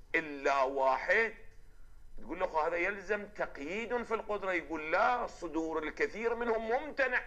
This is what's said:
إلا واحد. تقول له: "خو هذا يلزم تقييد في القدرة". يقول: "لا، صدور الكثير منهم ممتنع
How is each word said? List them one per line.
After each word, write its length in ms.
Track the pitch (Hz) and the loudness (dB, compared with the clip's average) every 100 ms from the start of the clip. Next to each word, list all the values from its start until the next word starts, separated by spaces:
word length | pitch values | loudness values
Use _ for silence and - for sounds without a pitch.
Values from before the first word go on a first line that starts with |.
| - | -4
إلا 480 | 165 160 143 143 139 | -2 -2 -2 2 4
واحد. 720 | 131 139 131 127 - 202 226 - - - - - - - - - | 4 4 4 4 4 4 2 -2 -14 -16 -16 -16 -16 -16 -12 -8
تقول 180 | 107 170 | -6 -2
له: 60 | 185 | 0
"خو 140 | 156 | 2
هذا 160 | 160 170 | 2 2
يلزم 500 | 180 202 185 208 202 | 0 -2 -2 -2 -2
تقييد 760 | - 156 - 143 202 233 240 | -4 -4 -4 -6 -4 -2 -2
في 120 | 226 | -2
القدرة". 380 | 220 - 208 190 | -2 -2 -2 0
يقول: 400 | 175 147 160 156 | -2 -2 -4 0
"لا، 340 | 180 240 247 208 | 4 4 4 -2
صدور 560 | - 170 151 160 160 | -6 -4 -2 0 0
الكثير 520 | 151 143 147 180 233 | -2 0 0 2 0
منهم 360 | 226 240 220 220 | 0 2 0 2
ممتنع 500 | 247 302 240 262 247 | 0 0 0 2 0